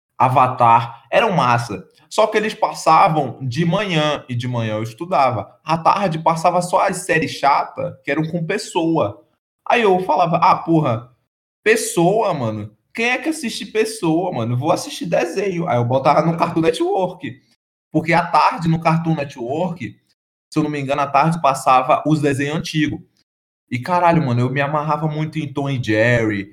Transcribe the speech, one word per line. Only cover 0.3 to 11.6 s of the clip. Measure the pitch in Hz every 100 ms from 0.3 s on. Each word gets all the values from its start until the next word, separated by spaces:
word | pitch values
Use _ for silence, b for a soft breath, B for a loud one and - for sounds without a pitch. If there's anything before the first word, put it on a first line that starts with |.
| 135 127 - 117 117 120 - _
Eram | 170 226
massa. | 165 123 120 123 95 - b b
Só | - 214
que | 214
eles | 214
passavam | 214 156 160 - 160 190 156 135 -
de | 135 123 170
manhã, | 190 202 160 151 143 -
e | 120
de | 123
manhã | 123 113 107
eu |
estudava. | 113 - 170 175 131 113 - _
À | - 165
tarde | 160 196 196 160
passava | 160 165 175 180
só | 175 190 202
as | 190
séries | - 160 139
chata, | - 139 151 - - 107 -
que | -
eram | 147 160
com | 170 160
Pessoa. | 202 - - 165 160 104 - _ _ _ _ -
Aí | 240
eu | 214 185
falava, | 185 302 170 170
"Ah, | 180 -
porra, | - 160 147 117 - _ _ _ _ _